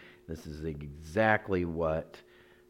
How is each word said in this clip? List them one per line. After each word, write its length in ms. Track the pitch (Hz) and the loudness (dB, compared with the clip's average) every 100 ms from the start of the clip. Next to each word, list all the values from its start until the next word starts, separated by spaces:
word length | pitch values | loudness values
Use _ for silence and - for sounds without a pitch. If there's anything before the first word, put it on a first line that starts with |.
| - - - | -20 -18 -10
This 180 | 80 80 | -10 -8
is 180 | 76 | -8
exactly 1000 | 80 73 73 73 80 85 110 107 - 92 | -6 -6 -8 -12 -4 2 4 4 4 0
what 520 | 87 82 80 80 - - - - - - | 2 0 2 2 -2 -10 -20 -20 -20 -20